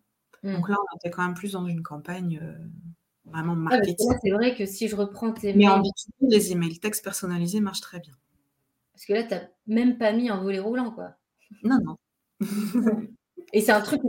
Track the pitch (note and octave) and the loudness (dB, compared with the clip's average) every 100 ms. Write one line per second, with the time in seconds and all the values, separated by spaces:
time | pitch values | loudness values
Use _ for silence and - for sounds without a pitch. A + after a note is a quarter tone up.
0 | _ _ _ _ G3+ F#3 F3 G3+ G3 - | _ _ _ _ -6 -4 -2 -2 -4 -6
1 | F3 F3 F3+ F3 G3+ F#3+ F3+ E3+ D#3+ D3 | -8 -4 -4 -4 -8 -6 -4 -6 -8 -12
2 | D3 F3+ F3+ D#3 D#3+ D#3 E3 E3 E3+ E3 | -10 -8 -6 -6 -10 -14 -16 -16 -20 -20
3 | _ _ - D#3+ E3 E3+ D#3+ B3 G3 F3 | _ _ -14 -6 -2 -2 2 2 2 0
4 | A3+ B3+ G#3 G3 B3 A#3+ G3 - A3 G#3 | 0 0 0 2 2 0 -6 -4 -4 -2
5 | G3+ - A3+ A3 G#3 G3+ G3+ G3 G3 - | -4 -4 -6 -4 2 6 8 8 4 -2
6 | - - C4+ G#3+ F3+ F3+ E3 D#3+ G#3+ G#3 | -12 0 4 4 4 0 -2 -2 -6 -6
7 | - F#3+ F#3 F3 E3+ G#3 G#3 F#3 - F3+ | -6 -8 -4 -2 -2 0 -2 -4 -12 -16
8 | E3+ C3+ _ _ _ _ _ _ _ _ | -18 -20 _ _ _ _ _ _ _ _
9 | - G3+ A#3 - - _ - A3 B3 A#3+ | -2 0 0 -4 -8 _ -2 2 4 4
10 | A3 A3 A#3+ G3 F#3+ F#3+ G3 B3 A#3+ A3 | 2 2 0 -2 -2 -2 -2 -2 -4 -6
11 | F3+ - _ _ _ - G#3+ B3+ E3 D#3 | -14 -16 _ _ _ -4 2 2 2 -6
12 | _ _ _ - G3 G#3 - A#3+ A3+ G#3+ | _ _ _ -8 -6 -4 -2 0 2 0
13 | - - _ - - G#3+ G#3+ G#3 G#3 D4 | -4 -14 _ -20 -2 0 4 4 4 -2